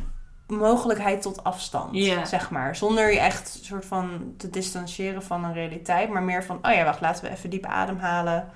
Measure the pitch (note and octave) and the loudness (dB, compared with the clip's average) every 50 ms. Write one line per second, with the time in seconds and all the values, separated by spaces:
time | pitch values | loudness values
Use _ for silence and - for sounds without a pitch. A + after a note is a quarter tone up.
0 | E3 - - - - - - - - - G#3+ G#3 G#3+ A3 A#3+ A#3+ B3 A#3+ G#3+ G3+ | -2 -4 -4 -6 -10 -14 -18 -18 -8 -6 0 2 6 6 6 6 4 2 2 2
1 | G#3 G3+ G3 G3+ - G3 F#3+ - - F#3 F3+ - - - - - - - - F#3+ | 2 2 0 0 -2 -4 -6 -4 -2 -2 -2 -2 -4 -4 -4 -4 -4 -2 0 2
2 | G3 F#3+ F3+ F3 E3+ - F#3 F3+ - - E3+ C#3+ C3 C#3 E3 - G3+ G#3+ A3 A3 | 4 4 4 2 0 0 0 -2 -2 -2 -2 -2 -2 -2 -2 0 2 4 4 6
3 | G#3+ G#3+ G3+ - - F#3+ F#3 - - - - - - - G3+ F#3+ F#3+ - G3 F#3 | 6 6 6 6 6 4 2 0 -4 -10 -12 -12 -10 -10 -8 -8 -6 -4 -2 -2
4 | F3+ F3+ F3 E3+ - - - - - F3+ - F#3 F#3 F#3 - F3+ F3 E3+ - - | -2 -2 -4 -6 -8 -10 -10 -10 -10 -6 -4 -4 -4 -4 -4 -6 -8 -8 -6 -4
5 | F#3+ G3 F#3+ F#3+ F#3+ - F3+ F3 F3 E3+ E3 E3 E3 D#3+ E3 E3 - - F3 F3+ | -4 -4 -4 -6 -4 -4 -4 -2 -2 -2 -4 -4 -4 -6 -6 -6 -2 2 2 2
6 | G#3+ A3 G#3 F#3 F#3 F#3 F3+ F3+ F#3 - - - - - G#3+ F3+ E3 D3+ - - | 2 2 0 0 0 0 0 0 -2 -4 -6 0 2 4 4 6 4 4 2 2
7 | E3+ D#3+ E3 E3+ - - F#3+ - - F3 F#3+ F#3+ F#3+ - - F#3+ F#3+ F#3+ F#3+ F#3 | 0 0 0 0 -4 -8 -8 -8 -8 -6 -6 -6 -4 -2 0 0 0 0 -2 -2
8 | F#3 F3 F3 F3 E3+ E3+ E3+ E3+ - - - | -2 0 0 2 2 2 0 0 -2 -4 -4